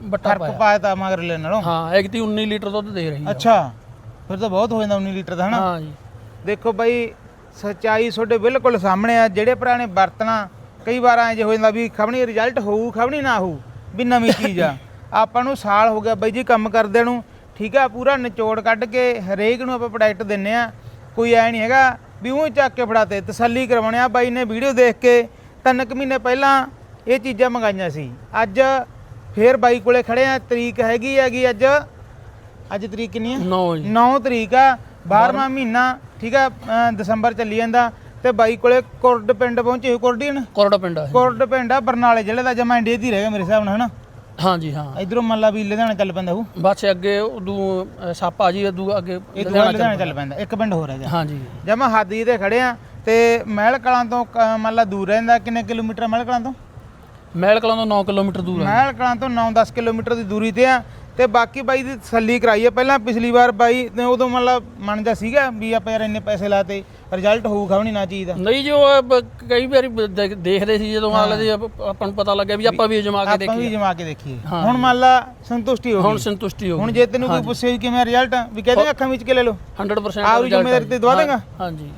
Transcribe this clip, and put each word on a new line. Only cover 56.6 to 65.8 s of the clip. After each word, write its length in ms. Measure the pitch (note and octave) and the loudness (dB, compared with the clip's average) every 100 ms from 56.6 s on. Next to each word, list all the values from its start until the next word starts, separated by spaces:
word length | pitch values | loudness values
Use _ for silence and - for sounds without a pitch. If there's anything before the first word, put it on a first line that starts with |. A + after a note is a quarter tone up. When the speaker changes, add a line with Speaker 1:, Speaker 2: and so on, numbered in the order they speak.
| - - - - - - - E3+ | -16 -20 -20 -20 -20 -20 -12 0
Speaker 1:
ਮਹਿਲ 240 | F#3 A3 | 4 4
ਕਲਾਂ 160 | A3+ A3+ | 2 0
ਤੋਂ 100 | A3 | 0
ਨੌ 180 | G#3 | 0
ਕਿਲੋਮੀਟਰ 360 | G3 G3 G3 F#3 | 0 0 0 -2
ਦੂਰ 220 | F3+ F#3 | -4 -2
ਆ। 20 | |
Speaker 2:
ਮਹਿਲ 280 | G3 A3 C4+ | 2 2 2
ਕਲਾਂ 240 | A#3 B3 A#3+ | 0 -2 -2
ਤੋਂ 120 | C4 | -2
ਨੌ 220 | A#3 A3+ | -2 2
ਦਸ 200 | A3+ G#3+ | 2 2
ਕਿਲੋਮੀਟਰ 440 | - A#3 A3+ A3+ | 0 -2 -2 -2
ਦੀ 80 | A#3 | -4
ਦੂਰੀ 300 | G#3 G#3+ A3 | -4 -2 -2
ਤੇ 140 | G3+ C4 | 2 4
ਆ। 160 | B3+ A#3 - - - | 4 -2 -18 -16 0
ਤੇ 100 | B3+ | 2
ਬਾਕੀ 360 | A#3+ A#3 C4 | 4 0 -4
ਬਾਈ 200 | B3+ C4 | -2 -2
ਦੀ 140 | C4 B3+ | -2 -10
ਤਸੱਲੀ 440 | - A#3 A3 A#3+ | -2 0 2 2
ਕਰਾਈ 260 | A#3 G#3+ A#3 | 2 4 2
ਆ। 40 | |
ਪਹਿਲਾਂ 280 | A3+ C4 C#4 | 2 2 2
ਪਿਛਲੀ 320 | G#3+ A3+ A#3+ | 0 -2 2
ਵਾਰ 220 | A#3+ B3 | 4 4
ਬਾਈ 380 | G3+ A#3+ B3 B3 G3 | 4 2 2 -2 -4
ਨੇ 80 | |
ਉਦੋਂ 240 | B3 B3 B3+ | 0 0 0
ਮੰਨ 160 | B3 | 0
ਲਾ 160 | B3 B3 - - | 0 0 -2 -12
ਮਨ 240 | G3+ G#3+ | -6 -4
ਜਿਹਾ 120 | A3 | -2
ਸੀਗਾ 360 | A3 G#3+ C#4 C4+ | -2 0 0 0
ਵੀ 220 | A3+ A3+ | -4 -4
ਆਪਾਂ 200 | A3+ | -4